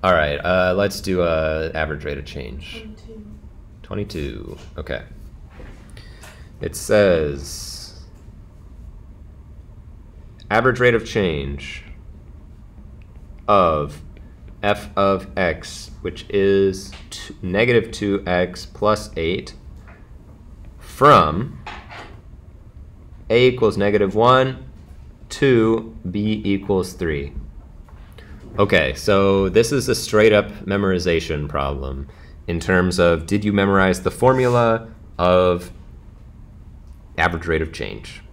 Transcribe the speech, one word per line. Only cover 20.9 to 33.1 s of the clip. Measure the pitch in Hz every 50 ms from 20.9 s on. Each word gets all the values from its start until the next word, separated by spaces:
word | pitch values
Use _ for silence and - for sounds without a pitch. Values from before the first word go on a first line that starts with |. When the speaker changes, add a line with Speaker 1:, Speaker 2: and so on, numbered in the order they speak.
| - - 131 147 143 107 85 76 76 87 113 - - - - - - - - - - - - - - - - - - - - - - - - - - - - - - - - - - - - -
Speaker 1:
a | 110 120 123 127
equals | 127 127 113 110 95
negative | 95 98 101 101 104 101 95 92
one | 107 113 120 127 127 131 131 131 - - - - - - - - - - - - - - -
to | - - - 139 127 117 110 110 113 113 113 - - - - 92
b | 90 104 104 107 110 107 107
equals | 101 98 98 98 - 101 95 90 90 -
three. | - 95 82 78 71 69 71 - - - - - - - - - - - - - - - - - - - - - - - - - 101
Okay, | 101 101 - 90 78 65 64
so | - - - 101 98 98 98 98 98 98 95
this | 87 107 117 117 143
is | 135 110 -
a | 107
straight | - - - - 107 107 110
up | 107 104 101 104 - - -
memorization | - 98 101 101 95 95 90 82 87 85 82 78 - 80 73 73 73
problem | - 73 69 69 71 69 67 67 67 67 69 - - - - - - - - -
in | 87 85
terms | - - 92 92 90 92 87 92
of, | 87 85